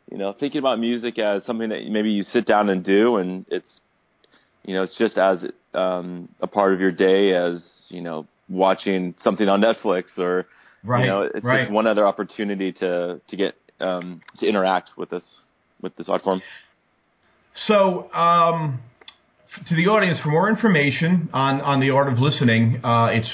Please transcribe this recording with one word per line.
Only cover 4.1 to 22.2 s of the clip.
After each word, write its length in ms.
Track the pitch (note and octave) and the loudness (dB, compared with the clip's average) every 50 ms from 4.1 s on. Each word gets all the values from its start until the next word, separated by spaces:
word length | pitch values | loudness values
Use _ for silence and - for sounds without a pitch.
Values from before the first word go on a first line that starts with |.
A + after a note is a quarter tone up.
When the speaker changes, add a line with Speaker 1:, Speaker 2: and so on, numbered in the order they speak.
| _ _ _ _ _ _ _ _ _ _ - | _ _ _ _ _ _ _ _ _ _ -10
Speaker 1:
you 100 | G2 F#2+ | -6 -4
know, 80 | F#2+ | -4
it's 160 | F#2+ F2+ - - | -4 -4 -2 -2
just 180 | A#2 G#2+ - | -2 0 2
as, 260 | F#2 F#2+ F#2+ F#2+ E2+ E2+ - - _ _ _ | 2 2 2 2 0 -4 -10 -14 _ _ _
um, 560 | - F2+ F#2 F#2 F2+ F2+ F2 F2+ F2+ F2 F2+ - _ - | -6 -4 -2 -2 -4 -4 -6 -10 -12 -12 -14 -16 _ -10
a 60 | F#2 | -10
part 280 | - - G#2 G2 G2 G2 | -4 0 2 2 4 4
of 60 | F2+ | 2
your 100 | F#2+ F#2+ | 2 0
day 420 | E2 D#2 G2 F#2+ F#2+ G2 G2+ G2 | 2 2 2 4 4 4 4 2
as, 300 | F#2 F2 F2 F2 F2 F2 - - - - - - | 2 2 0 -2 -4 -6 -10 -16 -20 -20 -20 -18
you 140 | F2+ F2 | -14 -12
know, 240 | E2+ E2+ D#2+ D#2 D2 - _ _ _ - | -12 -10 -10 -12 -12 -16 _ _ _ -8
watching 640 | F#2 F#2 F#2+ F#2+ F#2+ - - G2+ F#2+ F#2 F#2 F2 - - | -2 0 2 2 0 0 -2 -2 -2 -2 -2 -4 -6 -4
something 260 | - A#2 G2 G#2 G#2+ G2 | -2 -2 0 0 2 2
on 140 | G2 G2+ | 2 4
Netflix 560 | G#2+ A2+ A2 - - G#2 F2+ F#2 F2+ - - F#2+ | 4 2 2 0 -2 -2 -2 -2 -4 -6 -6 -4
or, 280 | F2+ F2+ F2+ F2+ - _ _ _ _ _ _ _ - | -4 -2 -2 -2 -4 _ _ _ _ _ _ _ -6
Speaker 2:
Right, 180 | G#2+ B2+ A#2+ | -2 -2 0
Speaker 1:
you 40 | B2+ | 0
know, 160 | B2 F#2+ G2+ F2+ - | 0 0 0 -2 -4
it's 120 | - G#2+ G#2+ | -4 -4 -2
Speaker 2:
right. 160 | B2 C3 C3+ | -2 0 0
Speaker 1:
just 100 | B2 G#2 | 0 0
one 160 | G#2 A2 A2 | 0 0 2
other 180 | A2+ G#2 G#2 G#2 | 2 2 2 2
opportunity 680 | G2 - - G2 - - - G#2 G2+ G2+ F#2+ F#2+ F#2 | 2 2 -2 -6 -8 -8 -6 -6 -4 -4 -4 -4 -6
to, 480 | E2+ - F#2+ F2+ F2 F2 F2 F2 F2 C#2+ _ - | -4 -4 -4 -2 -2 -2 -4 -6 -8 -10 _ -10
to 80 | F#2+ | -6
get, 180 | F#2 F#2+ - - _ _ _ _ - | -4 -4 -4 -4 _ _ _ _ -6
um, 420 | - F#2 F2+ F2+ F2+ F2+ F2 D#2+ - - - - | -6 -4 -4 -6 -8 -10 -14 -16 -18 -20 -10 -4
to 100 | - G#2 | -2 0
interact 420 | G#2+ G2 F#2 F#2+ F#2 F2+ - - _ | 0 2 2 2 0 0 -2 -6 _
with 140 | - - - | -14 -12 -10
this, 120 | F2 F2+ - - - - - _ _ _ _ _ _ _ | -10 -10 -12 -14 -20 -20 -20 _ _ _ _ _ _ _
with 140 | - F#2 - | -14 -14 -12
this 140 | - - - | -10 -6 -4
art 140 | F#2+ F2+ | -4 -2
form. 200 | - G2 F#2+ F#2+ - - - - - _ _ _ _ _ _ _ _ _ _ _ _ _ _ _ _ _ - - - - | -2 -2 -2 -2 -4 -10 -20 -20 -20 _ _ _ _ _ _ _ _ _ _ _ _ _ _ _ _ _ -18 -6 0 2
Speaker 2:
So, 440 | G#3+ G3+ F#3+ F#3 F3+ F3 - - | 4 4 4 4 2 -2 -6 -8
um, 680 | - E3 E3+ E3+ E3+ E3+ E3+ E3+ E3 E3 D#3+ D3 B2+ A#2+ - - _ _ - - - _ _ _ _ _ _ _ - | -4 0 2 4 4 4 4 4 2 0 -2 -4 -4 -6 -10 -16 _ _ -20 -20 -20 _ _ _ _ _ _ _ -20
f-, 120 | - - - | -12 -6 -2
to 80 | E3+ | 0
the 100 | E3 F3+ | 2 4
audience, 320 | G3+ G#3+ G#3+ G3 F3+ D3+ - - | 4 4 4 2 2 0 -2 -2
for 60 | D3+ | 0
more 200 | D3+ E3 F#3+ G#3+ | 2 2 2 2
information 800 | A3 - A#3 G#3+ F3 D3 C#3+ C#3 - - E3 E3+ F#3 F3 D#3 - | 2 2 2 4 4 4 2 2 0 0 0 2 2 2 0 -2
on, 280 | - C3 C3+ C3+ C3+ C#3 | -2 0 0 0 0 0
on 180 | - D3 C#3 C3 | 0 0 2 2
The 120 | C3+ C3+ | 2 2
Art 220 | C3 C#3 C#3 C#3 | 4 2 2 2
of 60 | B2 | 2
Listening, 640 | A#2 | 2